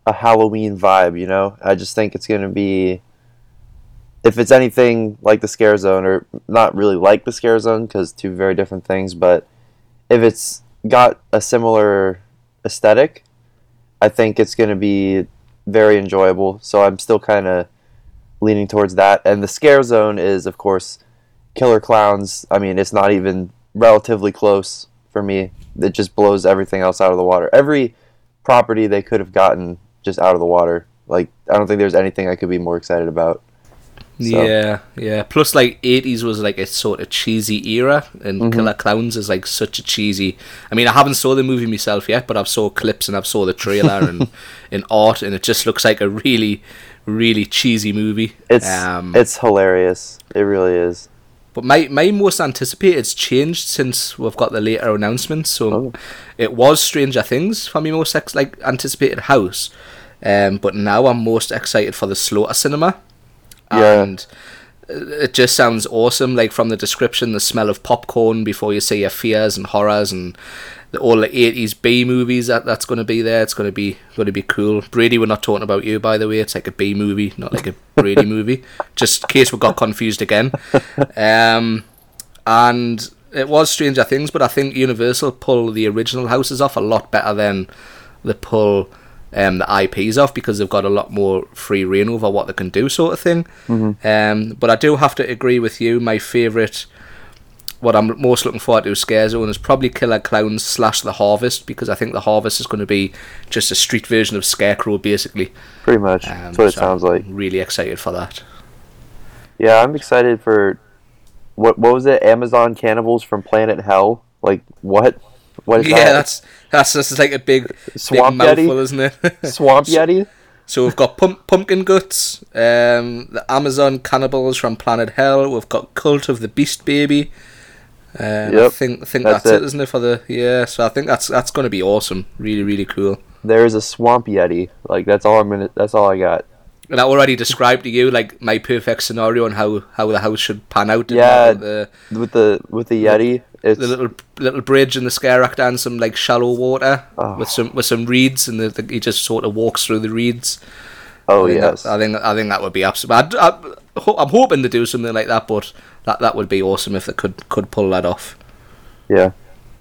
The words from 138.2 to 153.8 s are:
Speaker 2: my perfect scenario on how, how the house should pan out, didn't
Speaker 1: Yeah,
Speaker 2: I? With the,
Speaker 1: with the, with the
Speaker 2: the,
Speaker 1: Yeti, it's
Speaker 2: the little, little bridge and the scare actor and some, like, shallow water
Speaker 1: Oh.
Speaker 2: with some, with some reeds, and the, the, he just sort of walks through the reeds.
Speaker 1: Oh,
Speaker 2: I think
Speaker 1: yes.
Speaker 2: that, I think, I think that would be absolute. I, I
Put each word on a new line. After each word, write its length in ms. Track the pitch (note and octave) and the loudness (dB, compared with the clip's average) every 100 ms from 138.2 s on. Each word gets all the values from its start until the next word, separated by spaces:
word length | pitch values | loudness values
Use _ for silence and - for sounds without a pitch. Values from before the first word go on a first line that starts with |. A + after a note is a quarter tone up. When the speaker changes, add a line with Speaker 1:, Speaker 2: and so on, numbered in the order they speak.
| A2 - | -2 -6
Speaker 2:
my 160 | A#2 A2 | -4 -4
perfect 460 | - B2 - A2+ | -2 -4 -2 -4
scenario 420 | - A2+ A2+ A#2 A#2 | -4 -2 0 0 0
on 60 | |
how, 320 | G#2 G#2+ G#2+ - | -2 -2 -4 -8
how 140 | - A2 | -6 -2
the 120 | G#2 | -2
house 180 | G#2+ G#2+ | -2 -4
should 280 | - G#2 - | -6 -8 -6
pan 200 | - G#2 | -2 0
out, 160 | A2+ A#2 | 0 0
didn't 120 | A#2+ | 4
Speaker 1:
Yeah, 240 | A#2+ B2 | 6 8
Speaker 2:
I? 60 | A#2+ | 6
With 80 | G#2 | 4
the, 300 | G#2 G#2+ G#2 _ - A2 | -2 -6 -8 _ -14 -8
Speaker 1:
with 120 | A#2 | -4
the, 300 | B2+ G#2+ G2+ - | 2 2 2 -4
with 180 | G#2+ A2+ | -8 -4
the 160 | A2+ | 0
Speaker 2:
the, 20 | G#2+ | 2
Speaker 1:
Yeti, 360 | G#2+ A#2+ B2 _ _ | 2 2 -2 _ _
it's 180 | - G#2+ | -2 0
Speaker 2:
the 60 | B2 | 0
little, 240 | B2+ A#2+ A2+ - - | -4 -6 -10 -20 -6
little 220 | C3 C#3 | -4 -4
bridge 360 | B2+ C3+ C3+ C3 | 0 2 2 0
and 80 | B2 | -6
the 60 | |
scare 320 | - C3 B2+ | -4 0 2
actor 180 | B2 - | 2 0
and 180 | B2+ B2 | -2 -2
some, 200 | B2 A#2+ | -6 -4
like, 160 | A2+ A2+ | -4 -4
shallow 360 | - B2 B2 | -2 0 0
water 520 | A#2+ B2+ C3 C3+ C3+ - - | 0 -2 0 0 -2 -4 -8
Speaker 1:
Oh. 220 | G#2+ G2 | -6 -6
Speaker 2:
with 100 | A2 | -6
some, 260 | - A#2 C3+ | -4 -4 -4
with 100 | A#2 | -2
some 220 | A#2 A#2+ | -2 0
reeds, 400 | B2+ C3 C3 - | 2 2 0 -6
and 120 | A2+ | -4
the, 100 | A2 | -6
the, 220 | - A2+ | -6 -8
he 80 | A#2+ | -6
just 240 | A#2 G#2 | -4 -4
sort 220 | - A2+ A2 | -2 -4 -4
of 80 | |
walks 320 | G#2 A2+ - - | -2 -2 -2 -2
through 140 | A2 | -2
the 100 | A2 | -2
reeds. 500 | A2+ A#2+ A#2+ B2+ - - - - - - - - | -2 -2 -4 -6 -10 -14 -20 -20 -20 -20 -12 2
Speaker 1:
Oh, 180 | G2+ F#2 | 4 4
Speaker 2:
I 40 | |
think 100 | E2+ | 2
Speaker 1:
yes. 220 | E2 - | 0 -2
Speaker 2:
that, 100 | - | -4
I 60 | G#2 | -2
think, 160 | G#2+ G#2+ | -2 -2
I 180 | A2 | -2
think 160 | G#2+ G#2+ | -2 -2
that 140 | G2 | -2
would 100 | F#2+ | -4
be 100 | F#2 | -2
absolute. 520 | F#2+ - - A#2 D3 A#3+ | -2 -2 0 2 2 2
I, 140 | G3+ | 2
I 500 | - C#3+ - | 2 -10 -20